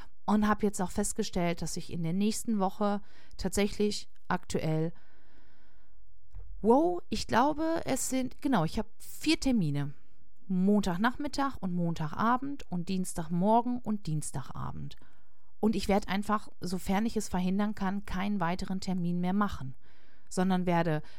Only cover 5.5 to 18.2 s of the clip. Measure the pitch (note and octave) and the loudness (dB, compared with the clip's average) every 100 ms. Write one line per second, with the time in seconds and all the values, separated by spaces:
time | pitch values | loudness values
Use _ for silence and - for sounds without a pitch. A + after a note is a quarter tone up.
5.5 | - - - - - - - - - - | -4 -4 -4 -6 -6 -6 -6 -6 -6 -6
6.5 | - G3 C4 F4 F4 - - - A#3 C#4 | 0 6 6 6 0 -2 -2 2 4 4
7.5 | D4+ D#4+ E4 - C4 - C4 B3+ - C#4+ | 2 0 0 0 -2 0 -2 -2 -2 2
8.5 | A3+ D#3 - - - - - D4+ D#4+ C4+ | 2 2 0 -4 -4 -6 -2 0 2 4
9.5 | A#3+ D#3 C#3+ C#3+ - - - - - - | 2 2 0 -2 -4 -6 -6 -6 -6 -2
10.5 | F#3 F#3+ G#3 G3+ E3+ A3+ B3 D4 - C#4 | 2 4 4 4 2 2 0 -2 0 0
11.5 | - F#3 F3 E3+ E3 D3+ - A3 B3+ C#4 | -2 -2 0 0 0 -2 0 2 2 0
12.5 | C#4+ - F3+ E3+ F#3+ F3+ - D#3 F3 G3 | -4 -4 -2 -2 -2 -2 -4 -2 2 4
13.5 | A3+ A#3+ B3 - G#3 - D#3 - C#3 - | 4 2 -2 -2 -2 -2 -2 -2 -6 -6
14.5 | - C3+ D3 C#3 - - - - - - | -6 -4 -4 -6 -6 -6 -6 -6 -6 -6
15.5 | - G#3+ A3+ G3 G3+ - G3 G#3 G#3 - | 0 2 2 2 2 2 -2 0 0 -2
16.5 | - F#3 F3+ - G3 A3+ A3 - F#3 F#3 | -4 -4 -2 2 2 2 0 0 0 2
17.5 | F#3+ G#3 G#3 F#3+ G3 - F#3+ | 2 0 0 0 -2 -2 -2